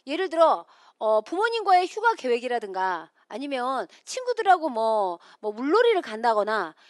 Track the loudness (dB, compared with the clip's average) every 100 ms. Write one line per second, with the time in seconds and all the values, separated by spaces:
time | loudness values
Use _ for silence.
0 | -8 -6 -4 2 4 4 -2 _ _ -6
1 | 0 2 0 0 0 0 2 4 2 0
2 | 0 0 0 -2 -2 -4 -4 -4 -2 -4
3 | -8 _ -16 -12 -6 -4 -4 -4 -6 -12
4 | -14 -8 -4 0 4 4 2 -2 0 2
5 | 0 -4 -12 -12 -10 -6 0 2 4 2
6 | -2 -2 0 2 0 -2 -4 -10